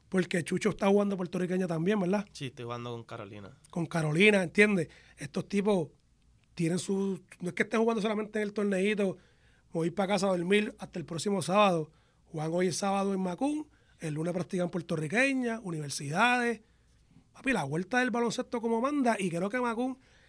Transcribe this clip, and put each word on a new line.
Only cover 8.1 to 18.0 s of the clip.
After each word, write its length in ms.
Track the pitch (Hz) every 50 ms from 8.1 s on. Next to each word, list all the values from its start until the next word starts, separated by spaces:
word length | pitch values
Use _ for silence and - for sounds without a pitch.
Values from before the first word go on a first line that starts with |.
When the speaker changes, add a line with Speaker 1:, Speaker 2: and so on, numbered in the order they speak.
| 208 208 214 208 - 214
Speaker 1:
en 40 |
el 100 | 214 202
torneito, 640 | 208 220 202 202 190 185 190 208 214 202 202 185 165 - - _ _ _ _ _ _ _ _ _
me 0 |
voy 180 | - 165 160 170
pa' 160 | 160 - 196
casa 200 | 180 208 185 190
a 40 | 202 185
dormir 380 | 175 170 180 202 208 208 226 - -
hasta 200 | 190 - - 185
el 80 | 151
próximo 340 | - 170 160 - 208 202 190
sábado. 500 | 143 165 185 208 208 196 175 165 156 - _ _ _ _ _ _ _
Juegan 260 | - - 156 156 160
hoy 140 | 165 175 185
el 80 | 185 180
sábado 400 | - 202 196 196 196 196 196 196
en 60 | 190
Macún, 460 | 185 180 175 - 262 285 302 302 302 - _ _ _ _ _ -
el 120 | - 156
lunes 220 | 147 151 160 175 175
practican 340 | 185 165 - - 180 180 170
puertorriqueña, 920 | - 180 - - 175 156 156 147 160 233 262 277 269 262 247 233 226 220
universidades. 1000 | 214 185 165 156 147 139 - - 156 139 151 185 226 247 247 247 240 240 226 226 - _ _ _ _ _ _ _ _ _ - - _ _
Papi, 220 | _ - - 269 254
la 100 | 185 143
vuelta 360 | 135 147 170 185 185 254 247